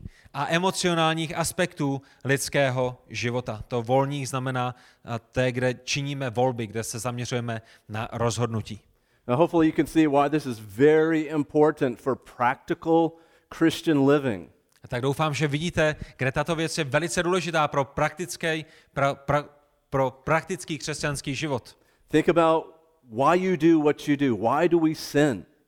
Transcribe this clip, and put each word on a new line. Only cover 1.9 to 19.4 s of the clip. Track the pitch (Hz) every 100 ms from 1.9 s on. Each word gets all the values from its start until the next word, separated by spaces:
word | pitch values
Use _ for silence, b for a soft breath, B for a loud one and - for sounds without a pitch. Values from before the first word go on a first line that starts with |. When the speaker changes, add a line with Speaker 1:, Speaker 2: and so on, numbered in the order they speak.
| 135 b b
Speaker 1:
lidského | 127 135 - 147 139 127 127 123 _
života. | 110 117 123 123 110 -
To | 123
volných | 113 135 135 143 131
znamená, | 135 127 127 123 123 b b
a, | - 117
té, | - - 127
kde | 123 127
činíme | 123 - 143 139 139 135
volby, | 110 127 120 110
kde | 107
se | 110 120
zaměřujeme | 123 120 120 123 120 113 b b -
na | 107 117
rozhodnutí. | 117 117 113 120 113 - 104 _ _ _ _ -
Speaker 2:
Now, | 123
hopefully | 165 170 160
you |
can | 156 147
see | 165 156
why | 139 143
this | 151 135
is | 110
very | 107 98 143 156 160 160
important | 151 156 143 151 151 156 139 113
for | - 120 - -
practical | 120 135 - 170 160 165 160 b b b _
Christian | - 160 151 - 147 135
living. | 147 135 98 78 _ _ _
Speaker 1:
A | -
tak | 123
doufám, | 135 139 156
že | 135 151
vidíte, | 143 170 156 156 147 B -
kde | 131
tato | 151 147 160
věc | 160 -
je |
velice | 147 147 170 -
důležitá | 175 185 165 160 147
pro | 143
praktický, | 131 - 151 151 175 - 165 160 151 b b
pra-, | - 139 139 -
pra-, | 147